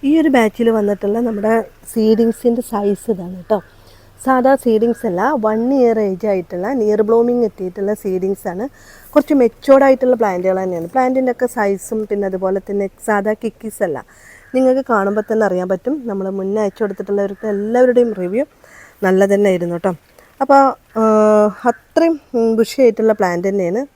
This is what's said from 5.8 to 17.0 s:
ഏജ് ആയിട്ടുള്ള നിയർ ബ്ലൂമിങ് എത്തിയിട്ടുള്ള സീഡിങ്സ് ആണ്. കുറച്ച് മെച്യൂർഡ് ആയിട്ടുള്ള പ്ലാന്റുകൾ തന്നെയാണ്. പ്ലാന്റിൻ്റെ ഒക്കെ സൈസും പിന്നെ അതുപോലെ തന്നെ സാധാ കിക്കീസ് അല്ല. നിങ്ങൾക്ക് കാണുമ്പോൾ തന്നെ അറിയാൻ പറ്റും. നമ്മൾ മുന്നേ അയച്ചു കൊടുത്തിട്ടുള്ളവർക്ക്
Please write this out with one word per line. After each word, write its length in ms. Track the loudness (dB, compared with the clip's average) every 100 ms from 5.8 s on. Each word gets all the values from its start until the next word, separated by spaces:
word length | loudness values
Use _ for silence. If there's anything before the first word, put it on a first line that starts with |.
| 2 2
ഏജ് 240 | -2 -2 -2
ആയിട്ടുള്ള 360 | -2 -4 -8 -4 -2
നിയർ 180 | 0 0 2
ബ്ലൂമിങ് 360 | 2 2 0 -2
എത്തിയിട്ടുള്ള 440 | -4 -10 -6 -6 -4
സീഡിങ്സ് 420 | -4 -4 -4 -6 -6
ആണ്. 140 | -8 -10 -12 -20 -20 -2
കുറച്ച് 220 | -2 2 2
മെച്യൂർഡ് 440 | 0 -2 4 4 6
ആയിട്ടുള്ള 280 | 4 2 2
പ്ലാന്റുകൾ 360 | 0 0 -2 -2
തന്നെയാണ്. 260 | -2 -6 -4
പ്ലാന്റിൻ്റെ 400 | -2 0 0 -2 -2
ഒക്കെ 120 | -4 -2
സൈസും 440 | -2 -2 -6 -8 -6
പിന്നെ 160 | -4 -4
അതുപോലെ 320 | -4 -4 -4 -4
തന്നെ 160 | -6 -6 _ -4
സാധാ 260 | -2 -2 -4
കിക്കീസ് 380 | -6 -10 -14 -6 -4
അല്ല. 100 | -4 -10 -20 -20 -20 -6 0
നിങ്ങൾക്ക് 280 | 2 2 0
കാണുമ്പോൾ 340 | 0 0 -2 -2
തന്നെ 140 | 0 0
അറിയാൻ 200 | 0 -2
പറ്റും. 220 | -4 -4 -6 -6
നമ്മൾ 160 | -8 -6 -6
മുന്നേ 220 | -4 -2 -4
അയച്ചു 180 | -4 -6
കൊടുത്തിട്ടുള്ളവർക്ക് 640 | -6